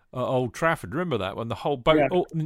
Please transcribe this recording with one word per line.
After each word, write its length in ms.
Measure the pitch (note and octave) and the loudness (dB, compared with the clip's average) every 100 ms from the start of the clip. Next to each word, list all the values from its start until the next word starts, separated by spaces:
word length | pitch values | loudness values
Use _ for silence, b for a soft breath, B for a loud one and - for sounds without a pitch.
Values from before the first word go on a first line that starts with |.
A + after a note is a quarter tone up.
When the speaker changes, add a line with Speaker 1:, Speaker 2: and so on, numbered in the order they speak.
| _ | _
Speaker 1:
at 60 | B2+ | -6
Old 320 | A#2+ C3 B2 | -2 0 -2
Trafford. 400 | - E3 D#3+ F2+ | 0 0 0 -4
Remember 220 | C3 F3+ A#2+ | -6 -2 -2
that, 180 | F#2+ G2+ | -2 -4
when 120 | A#2 | -6
the 60 | A#2 | -4
whole, 220 | D#3+ C#3+ | -4 0
bo-, 160 | C#3+ | 4
Speaker 2:
Yeah. 140 | D#3 C3+ | 6 6
Speaker 1:
al-, 140 | F3+ - E3 | 2 0 -2